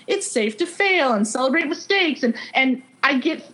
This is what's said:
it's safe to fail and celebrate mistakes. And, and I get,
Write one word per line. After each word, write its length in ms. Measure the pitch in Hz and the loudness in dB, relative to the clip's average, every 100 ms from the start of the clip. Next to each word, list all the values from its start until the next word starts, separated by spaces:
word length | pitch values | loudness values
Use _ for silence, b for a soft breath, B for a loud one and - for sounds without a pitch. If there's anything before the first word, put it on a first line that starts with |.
| - | -4
it's 240 | 403 - | -4 -2
safe 240 | 247 214 220 | -2 -2 -2
to 80 | 339 | -4
fail 460 | - 392 370 262 | 0 2 4 2
and 160 | 220 214 | 2 0
celebrate 400 | - 262 302 311 | 0 0 0 -2
mistakes. 560 | 339 - 392 339 254 | -4 0 0 2 0
And, 120 | 233 226 B | -2 -2 B
and 280 | - 262 247 - _ | 0 2 0 -6 _
I 140 | 269 277 | 0 2
get, 260 | 330 311 - | 0 -4 -8